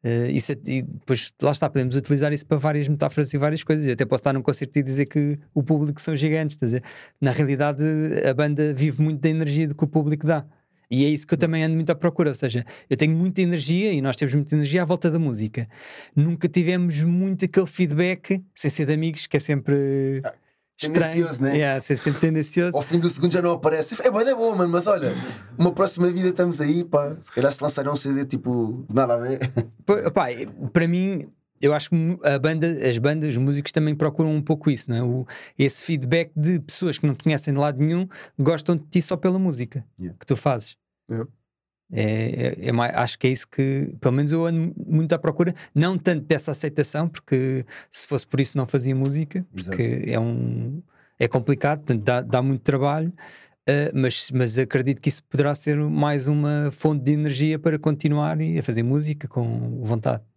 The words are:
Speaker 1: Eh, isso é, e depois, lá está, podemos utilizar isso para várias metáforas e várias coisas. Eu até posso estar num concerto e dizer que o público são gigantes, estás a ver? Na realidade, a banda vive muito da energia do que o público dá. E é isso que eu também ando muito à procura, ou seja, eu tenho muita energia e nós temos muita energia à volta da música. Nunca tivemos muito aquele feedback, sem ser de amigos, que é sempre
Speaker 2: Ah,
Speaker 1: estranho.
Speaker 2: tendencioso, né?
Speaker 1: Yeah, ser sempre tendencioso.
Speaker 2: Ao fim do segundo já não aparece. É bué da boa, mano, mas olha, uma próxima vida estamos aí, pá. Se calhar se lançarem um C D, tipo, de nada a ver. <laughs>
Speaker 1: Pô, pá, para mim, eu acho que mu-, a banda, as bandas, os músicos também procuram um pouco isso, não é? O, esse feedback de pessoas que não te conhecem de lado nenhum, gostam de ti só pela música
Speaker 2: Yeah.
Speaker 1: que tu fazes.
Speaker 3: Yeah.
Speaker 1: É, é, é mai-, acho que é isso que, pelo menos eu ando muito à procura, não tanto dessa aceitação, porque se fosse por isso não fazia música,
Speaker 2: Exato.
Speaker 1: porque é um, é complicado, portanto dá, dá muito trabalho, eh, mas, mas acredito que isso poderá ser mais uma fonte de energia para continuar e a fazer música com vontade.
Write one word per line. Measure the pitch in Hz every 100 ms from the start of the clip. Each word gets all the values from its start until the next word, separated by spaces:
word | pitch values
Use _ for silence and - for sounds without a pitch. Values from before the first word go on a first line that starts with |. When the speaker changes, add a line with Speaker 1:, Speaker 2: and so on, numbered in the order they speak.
Speaker 1:
Eh, | 120 117 120
isso | 139 -
é, | 135 -
e | 131
depois, | 131 - - 123 - _
lá | 143
está, | 147 151
podemos | 147 127 135
utilizar | 131 143 147
isso | 147 -
para | 151
várias | 151 151 143
metáforas | 147 143 - 143
e | 143
várias | 147 156 -
coisas. | 156 143
Eu |
até | 117 123
posso | 131
estar | 147
num | 135
concerto | 123 131 131 147
e |
dizer | 131 135 139
que | 151 143 147 -
o | -
público | 143 156 147 147
são | - 147
gigantes, | 156 156 151 147
estás | 120
a | 123
ver? | - - - _
Na | 139
realidade, | 123 143 135 147 139 151 156 156 - -
a |
banda | 135 147 147 151
vive | 131 151 127
muito | 156 151
da | 160
energia | 160 156 143 156
do | 147
que |
o | 147
público | 156 147 151 151
dá. | 156 - _ _ _ _
E | 127
é | 143
isso | 151 -
que |
eu | 156
também | 170 160 160
ando | 160
muito | 160
à | 156
procura, | 175 170 151
ou |
seja, | 131 131 120 117 - _
eu | 131
tenho | 151 160
muita | 185 185
energia | 175 170 139 170 214
e | 160
nós | 135 123
temos | 143
muita | 143 143 151
energia | 143 175
à | 165
volta | 180 175
da | 165
música. | 151 110 107 113 113 - - - - -
Nunca | 151 165 165
tivemos | 180 170 180 175 147
muito | 165 175 196 185 185
aquele | 190 185
feedback, | - 175 147 180 185 - 196 185 -
sem | 147
ser | 147 143
de |
amigos, | 156 165 151 -
que | 143
é |
sempre | - 143 135 143 139 139 135 135 135
Speaker 2:
Ah, | - _ _ _ _
Speaker 1:
estranho. | 151 165
Speaker 2:
tendencioso, | 160 165 165 131
né? | 135 147
Speaker 1:
Yeah, | 147 135
ser | - 135
sempre | 160 143
tendencioso. | 165 160 147 - 175 147
Speaker 2:
Ao |
fim | 135 170
do | 170
segundo | 131 175
já | 180
não | 175
aparece. | 165 156 156 156 226
É | 254
bué | 208 233
da | 247
boa, | 226 196
mano, | 175
mas | 170 180
olha, | 190 135 123 127 113 - 123
uma | 170
próxima | 170 190 175 180
vida | 180 185
estamos | 180 180 160
aí, | 147 165
pá. | 170 147 143 160
Se | -
calhar | - 135
se | 135
lançarem | 147 139 139
um | 143
C | 139
D, | 139 135
tipo, | 123 123 123 110 123 135
de | -
nada | 127
a | 120
ver. | 123 135
<laughs> | 127 - - - -
Speaker 1:
Pô, | 202 -
pá, | - 135 120 - - 135
para | 170 165
mim, | 175 190 180 143 _ _ _
eu | 139
acho | 147 -
que | 165
mu-, | 160 180
a | 151 139
banda, | 147 160 170 156 131
as | 117
bandas, | 135 156 151
os | 120
músicos | 135 143 143
também | - 151
procuram | 147 151 156 160
um | 151
pouco | 147 151 151
isso, | 123 -
não | 117
é? |
O, | 123 127 123 - - -
esse | 139 -
feedback | - 156 127 165 156 -
de | 151 175
pessoas | 147 - 180 143
que | 151
não |
te | 127
conhecem | 160 147 151
de | 139
lado | 147 131
nenhum, | 151 170 185 - - -
gostam | 139 165 156 170
de | -
ti | 180
só | - 175
pela | 190 185
música | 185 127 120 135 - -
Speaker 2:
Yeah. | 90 90
Speaker 1:
que | -
tu | 135
fazes. | 147 123 - - _ _ -
Speaker 3:
Yeah. | 113 113 _ _ _ _ _ _
Speaker 1:
É, | 110 107 110 113 120 123 -
é, | 123
é |
mai-, | 120 120
acho | - 127 -
que | 131
é |
isso | 131 -
que, | - 135 135 135 -
pelo | 131
menos | 127 147
eu | 165 170
ando | 165 165 - -
muito | 156 160
à | 160
procura, | 160 156 175 180 -
não | 147 170 190
tanto | - 160 147
dessa | 151 -
aceitação, | 147 151 151 143 151 170
porque | - - 131 131 131 123 - -
se | - -
fosse | 135 -
por | 135
isso | 131 143
não | 123
fazia | 139 123 131
música, | 135 143 147 185 180 98
Speaker 2:
Exato. | 175 185
Speaker 1:
porque | 117 123 -
é | 117
um, | 117 120 120 120 117 147 - _ _ _
é | 120
complicado, | 123 113 139 147 151
portanto | 147 117
dá, | 104 123
dá | 123 123
muito | 131 131
trabalho, | - 139 143 151 165 180 - - - _ -
eh, | 143 147
mas, | 135 127 - -
mas | 131 123 113
acredito | 120 135 127 131
que | -
isso | -
poderá | _ 135 143 147
ser | - 147
mais | 151 151 147 147 131
uma | 147 147 147 147
fonte | 143 156 151
de | 127
energia | 151 151 131 156 156
para | 160 151
continuar | 151 147 151 147 151 156
e | 160 165
a |
fazer | - 113
música | 117 143 151 147 -
com | - 117 113 120 120
vontade. | 110 117 120 117 -